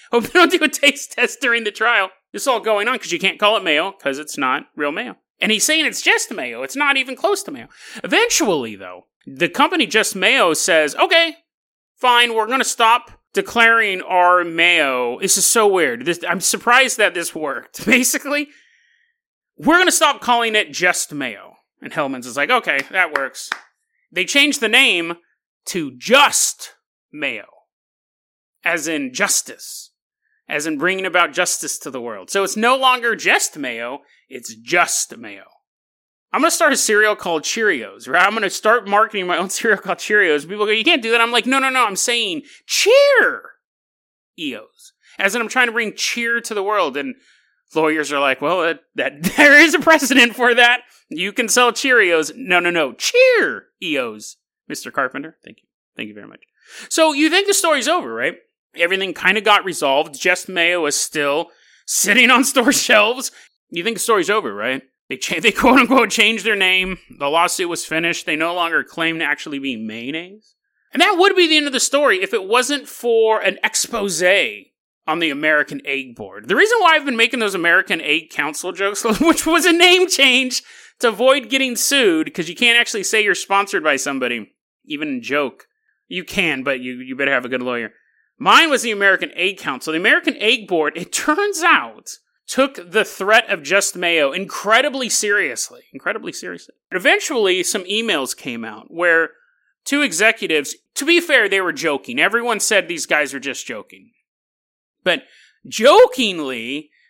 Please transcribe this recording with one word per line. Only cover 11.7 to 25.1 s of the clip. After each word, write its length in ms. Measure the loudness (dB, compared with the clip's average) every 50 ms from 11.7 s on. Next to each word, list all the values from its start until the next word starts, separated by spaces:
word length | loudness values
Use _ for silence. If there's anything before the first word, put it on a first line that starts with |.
| _ _ _ _ _
fine, 380 | -2 0 2 4 4 2 0 0
we're 140 | -2 -2
gonna 160 | -2 -2 -2 -2
stop 480 | -2 0 2 2 4 4 2 0 -8 -20 _ _ _ -4
declaring 680 | -4 -4 -2 2 4 4 4 4 4 2 0 -2 -6
our 420 | -4 0 2 4 6 6 6 4 2
mayo." 760 | 0 0 2 4 4 4 4 2 0 0 0 -2 -2 -4 -4
This 180 | -2 -2 0
is 80 | 0 0
so 220 | 2 2 4 4
weird. 380 | 4 4 2 2 0 -2 -4 -4
This, 140 | -4 -4 -4 -4
I'm 140 | -6 -4 -2
surprised 560 | -2 -4 -4 -2 2 4 4 4 4 2 2
that 160 | 0 0 0 0
this 220 | -2 -8 -6 -8
worked. 500 | -8 -8 -6 -8 -8 -12 -16 -14 -6 0
<laughs> 0 |
Basically, 640 | 2 2 2 2 0 -2 -4 -4 -4 -4 -4 -6 -8 _ _ _ _ _ _ _ _ _ _ _ _ _ _ _ _ _ _ _ _ _
"We're 200 | -2 2 4 4
gonna 140 | 6 4 4
stop 300 | 2 2 2 0 0 -2
calling 340 | -2 0 0 0 0 0 0
it 180 | 0 -2 -2 -4
Just 400 | 0 0 0 0 0 -4 -8 -8
Mayo." 420 | -8 -8 -8 -10 -12 -18 -20 -20 _ _ _ _ _
And 120 | -16 -10 -6
Hellmann's 340 | -4 -4 -4 -4 -8 -10
is 80 | -10 -4
like, 140 | -4 0 0
"Okay, 320 | 0 0 0 -2 -4 -4 -4 -4
that 220 | 0 0 0 0 0
works." 360 | -4 -6 -6 -10 -12 -12 -12 -12 -12 -14 _ _ _ _ _ _ _ _ _
They 140 | -6 -6 -4
changed 340 | 0 2 2 4 2 2 -2
the 80 | -2
name 480 | 2 4 4 4 4 2 0 -2 -4